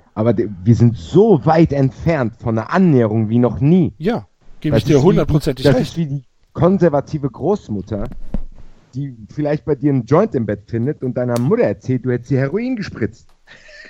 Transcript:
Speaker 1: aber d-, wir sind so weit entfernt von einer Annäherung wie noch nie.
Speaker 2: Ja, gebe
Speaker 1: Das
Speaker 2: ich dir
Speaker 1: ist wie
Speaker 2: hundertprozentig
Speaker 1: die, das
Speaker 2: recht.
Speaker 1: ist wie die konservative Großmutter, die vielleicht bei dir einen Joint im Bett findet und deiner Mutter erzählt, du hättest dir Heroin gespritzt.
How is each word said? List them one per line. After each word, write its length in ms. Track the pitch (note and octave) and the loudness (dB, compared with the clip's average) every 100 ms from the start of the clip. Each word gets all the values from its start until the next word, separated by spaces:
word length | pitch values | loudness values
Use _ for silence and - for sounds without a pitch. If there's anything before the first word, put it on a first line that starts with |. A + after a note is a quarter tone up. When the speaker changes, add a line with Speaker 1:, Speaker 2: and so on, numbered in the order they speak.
| _ - | _ -4
Speaker 1:
aber 180 | A2+ | 0
d-, 160 | G2+ G#2 F2+ | 0 -2 -2
wir 120 | F#2 G#2 | 2 4
sind 220 | A#2 A#2+ | 4 2
so 480 | - D#3+ A3+ D#3+ G#2+ | 0 4 6 4 4
weit 260 | C#3+ - | 4 4
entfernt 640 | C#3 C3+ - E3 D#3 A2+ - | 2 -2 -2 -2 -2 -2 -6
von 200 | A#2 A2+ | -4 -4
einer 160 | A2 | -2
Annäherung 560 | F3+ F#3 C3 A2 A2+ G#2+ | 2 4 4 2 0 0
wie 80 | A#2 | 2
noch 220 | B2 G2 | 0 2
nie. 340 | C#3 F#3 C3+ - | 2 2 2 -2
Speaker 2:
Ja, 260 | E3+ G#3+ - _ - - | -4 -4 -6 _ -20 -10
gebe 160 | D#3 A2+ | -2 0
Speaker 1:
Das 40 | |
Speaker 2:
ich 60 | D3 | 2
dir 120 | D3 | 4
Speaker 1:
ist 60 | |
wie 40 | D#3+ | 4
Speaker 2:
hundertprozentig 560 | F#3+ D#3 D3+ D#3 B2+ | 2 2 0 0 0
Speaker 1:
die, 60 | C#3+ | 2
das 80 | B3 | 2
Speaker 2:
recht. 140 | D3 | 0
Speaker 1:
ist 60 | E3 | -4
wie 100 | D#3 | -6
die 160 | C#3 - _ _ | -6 -10 _ _
konservative 760 | - E3+ F#3+ E3 C#3+ - D3+ C3+ | 0 2 2 2 0 -2 -4 -6
Großmutter, 760 | - C#3+ G#3 - G#2 F2+ G#2 - - - - - - - - _ | -4 -4 -4 -4 -8 -6 -6 -8 -8 -6 -6 -6 -10 -20 -20 _
die 220 | B2+ C#3+ A2+ G#2+ | -12 -10 -12 -14
vielleicht 340 | - D3 D3+ | -6 -4 -2
bei 120 | - C3+ | -2 -2
dir 180 | C#3+ | 0
einen 100 | C3+ | 0
Joint 320 | G#2+ D3+ G#3+ C3+ | 2 2 2 -2
im 100 | G#2+ | -4
Bett 180 | G2+ - | -6 -6
findet 340 | A2+ B2 D3+ | -6 -4 -6
und 140 | C3 B2 | -6 -4
deiner 240 | B2 A#2+ | -4 -2
Mutter 240 | B2+ A#3 | 0 0
erzählt, 400 | D#3 G2 - B2+ | 0 -2 -4 -4
du 80 | B2+ | -2
hättest 180 | B2 A#2+ | -4 -2
dir 100 | C3+ | -2
Heroin 360 | C3+ F#3+ B3 B3 | -2 -4 -4 -6
gespritzt. 540 | F3+ - A2 - - _ _ - - D5+ - | -8 -6 -8 -8 -20 _ _ -20 -20 -20 -20